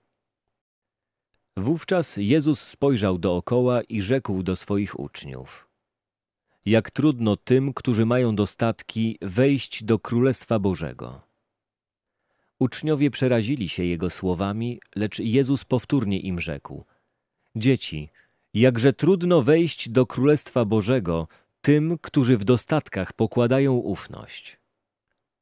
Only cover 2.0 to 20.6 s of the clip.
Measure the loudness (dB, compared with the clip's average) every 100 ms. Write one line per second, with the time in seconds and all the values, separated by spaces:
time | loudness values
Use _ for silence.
2 | 0 -2 2 2 4 0 -2 -2 0 2
3 | 2 0 0 0 0 2 2 0 -2 -6
4 | -2 -2 -2 -4 -2 -4 -2 -2 -2 -6
5 | -12 -12 -14 -14 -16 -20 _ _ _ _
6 | _ _ _ _ _ _ 2 2 2 0
7 | 0 2 0 0 2 2 2 -4 -2 2
8 | 2 2 2 0 -2 0 -2 -2 -8 -4
9 | -4 -4 -6 2 2 2 -4 -10 0 0
10 | 0 0 2 0 -2 0 0 -2 -6 -10
11 | -16 -16 _ _ _ _ _ _ _ _
12 | _ _ _ _ _ -4 -4 -2 -2 0
13 | 0 2 0 2 0 -4 -6 -4 -2 -2
14 | -4 -4 -4 -2 -2 -4 -6 -8 _ -6
15 | -6 -4 0 0 2 0 0 -4 0 -2
16 | 0 -4 -4 -6 -6 -8 -10 -18 -18 _
17 | _ _ _ _ _ -4 0 0 -2 -10
18 | -12 _ _ _ _ 2 4 4 2 2
19 | 2 2 4 2 4 4 2 -4 -2 0
20 | 0 2 2 2 2 -2